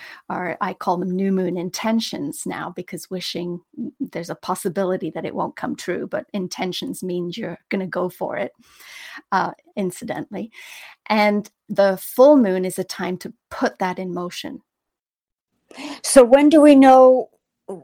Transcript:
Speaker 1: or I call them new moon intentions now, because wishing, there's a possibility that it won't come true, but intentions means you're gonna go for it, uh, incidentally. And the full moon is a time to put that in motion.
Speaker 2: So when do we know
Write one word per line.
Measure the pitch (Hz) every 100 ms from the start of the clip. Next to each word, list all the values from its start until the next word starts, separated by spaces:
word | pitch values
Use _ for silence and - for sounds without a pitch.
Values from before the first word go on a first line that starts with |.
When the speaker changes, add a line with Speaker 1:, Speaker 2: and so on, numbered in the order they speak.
| - - -
Speaker 1:
or | 180 180 -
I | 185
call | 185 - 175
them | 185
new | 180 196
moon | 190 180 175
intentions | 175 - 220 226 220 - 143 - -
now, | - 165
because | 180 180 170 -
wishing, | 185 - 180 175 175 - - 233 -
there's | 277 170 170
a | -
possibility | - 185 196 175 185 185 160
that | 165 165
it | -
won't | 165 -
come | 165 151
true, | - 180 190
but | - -
intentions | 208 185 - 185 180 180 180
means | 185 180 175 180
you're | 170 175 _
gonna | 202 190
go | 180 180
for | - - -
it, | - - _ _ - - - - -
uh, | 190 175 - _ -
incidentally. | 190 - 233 - - 196 220 - - - - - -
And | 214 208 208 202 _ -
the | 165 196 190
full | - - 269 294
moon | 214 185 185
is | 170
a |
time | 185 - 180 180
to | - - _
put | - 247 -
that | 185 185
in | 185
motion. | 175 175 - - - _ _ _ _ _ _ _ _ _ _ _ - 277 285
Speaker 2:
So | - -
when | 240 269 294
do | 311
we | 294
know | 277 269 262 254 254 - _ _ _ - 190